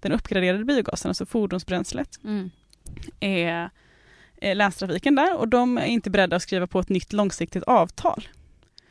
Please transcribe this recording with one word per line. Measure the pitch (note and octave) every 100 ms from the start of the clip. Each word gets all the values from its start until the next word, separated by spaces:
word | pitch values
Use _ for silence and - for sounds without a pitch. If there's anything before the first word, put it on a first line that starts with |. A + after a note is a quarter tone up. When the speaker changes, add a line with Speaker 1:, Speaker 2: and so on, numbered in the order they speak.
Speaker 1:
den | G3+
uppgraderade | A3+ - G3+ F3+ F#3+
biogasen, | A#3 C#4+ G#3 - -
alltså | - -
fordonsbränslet, | A#3 G3+ F#3 - F3+ - B3+ C#4 -
Speaker 2:
Mm. | - G#3 F#3 - _ _ - - - -
Speaker 1:
är, | G3+ F#3+ E3+ E3+ F3 _ _ _ _ - - -
är | -
länstrafiken | G3 G3+ - F#3+ F3 C#4
där | C#4 E4 E4+
och | A3+
de | B3 B3 B3
är | -
inte | A#3 G#3
beredda | G3 F#3 F3
att |
skriva | - F#3 F3
på | F#3+
ett | F3+
nytt | F#3 -
långsiktigt | G#3 G3+ - E3+ F#3+
avtal. | - B3 F3 - - - - - - _ _ _ _